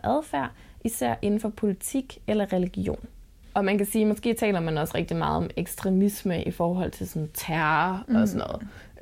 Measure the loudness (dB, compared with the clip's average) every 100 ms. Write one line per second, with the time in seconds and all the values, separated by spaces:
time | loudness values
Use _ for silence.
0 | 0 0 0 -4 -4 -8 -20 -6 -6 -2
1 | -2 0 0 0 -2 -2 0 0 -2 -4
2 | -4 -8 -2 0 2 0 0 -2 -4 -4
3 | -8 -18 -20 -20 -4 0 2 2 2 2
4 | 2 2 0 2 2 2 2 0 0 -2
5 | -2 0 0 0 0 -2 -6 -4 2 4
6 | 4 2 -2 -2 -2 0 0 0 -2 -4
7 | -6 -6 -6 -6 -4 0 2 4 2 0
8 | 0 4 4 2 -4 -6 -10 -16 -20 -8